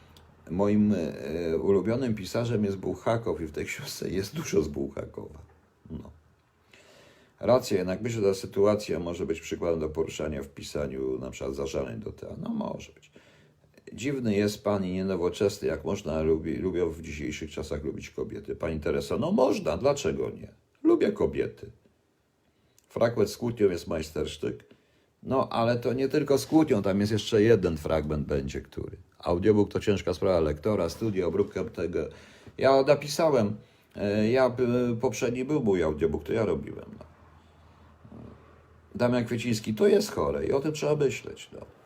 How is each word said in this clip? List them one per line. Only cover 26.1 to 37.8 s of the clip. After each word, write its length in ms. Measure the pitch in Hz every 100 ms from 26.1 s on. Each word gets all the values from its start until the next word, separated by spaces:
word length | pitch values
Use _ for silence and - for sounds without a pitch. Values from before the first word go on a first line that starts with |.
| 151 143 135
z 80 | -
kłótnią, 360 | 156 156 110
tam 180 | 98 98
jest 120 | 104
jeszcze 300 | 110 - 110
jeden 360 | 110 110 90 80
fragment 500 | 80 80 76 76 71
będzie, 340 | 73 67 71
który. 360 | - - - - - _
Audiobook 520 | - 87 101 104 98
to 80 | 95
ciężka 340 | - 95 -
sprawa 260 | - 98 90
lektora, 500 | 78 73 110 104 87
studia, 380 | - 113 95 87
obróbka 360 | 98 98 98
tego. 360 | 80 - 85 87 73 - - - - -
Ja 260 | 131 135
napisałem, 720 | 135 143 147 - 165 131 101 110 - _ _ -
e, 360 | 101 104 107
ja, 140 | 127 127
e, 500 | 120 120 123 123 113
poprzedni 500 | 127 - - 123 131
był 180 | 151
mój 200 | 113 92
audiobook, 400 | 78 76 80 76
to 100 | -
ja 120 | 110 104
robiłem, 400 | 76 73 - - -
no. 60 | - - - - - _ - -